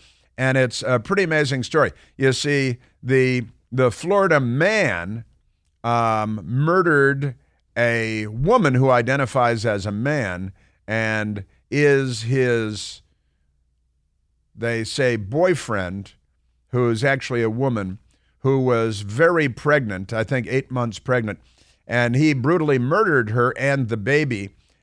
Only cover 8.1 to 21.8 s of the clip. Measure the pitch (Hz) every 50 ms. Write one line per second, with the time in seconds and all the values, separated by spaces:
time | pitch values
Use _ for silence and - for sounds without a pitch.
8.1 | 110 110 107 104 110 120 143 190 247 254 175 139 127 123 135 131 123 120 120 127
9.1 | 139 139 135 113 - 131 120 120 117 110 104 117 104 101 92 107 101 107 123 143
10.1 | 151 143 113 95 90 90 95 95 - _ _ _ _ _ _ 104 107 110 110 110
11.1 | 110 107 104 104 104 101 98 - _ _ _ - 131 143 147 143 139 135 135 127
12.1 | 123 107 113 117 131 135 127 123 120 117 110 107 107 101 - - - - _ _
13.1 | _ _ _ _ _ _ _ _ _ _ _ _ _ _ _ _ _ _ _ _
14.1 | _ _ _ _ _ _ _ _ _ 101 113 117 117 113 110 - - 147 131 123
15.1 | 117 110 98 98 127 156 180 185 170 - - - 110 98 92 87 95 98 98 -
16.1 | _ _ _ _ _ _ _ _ _ _ _ _ 123 123 123 120 117 104 135 139
17.1 | 139 127 - - 127 120 113 110 110 120 139 135 120 107 98 92 95 - _ _
18.1 | _ _ _ _ _ _ - 135 135 135 127 127 120 113 113 113 107 101 101 101
19.1 | 107 135 165 170 175 165 151 131 110 - - 147 147 147 123 107 95 92 98 -
20.1 | 117 110 110 - 139 127 107 82 127 135 - - 127 127 120 117 101 - - 131
21.1 | 127 123 113 104 101 - _ _ _ _ _ _ _ _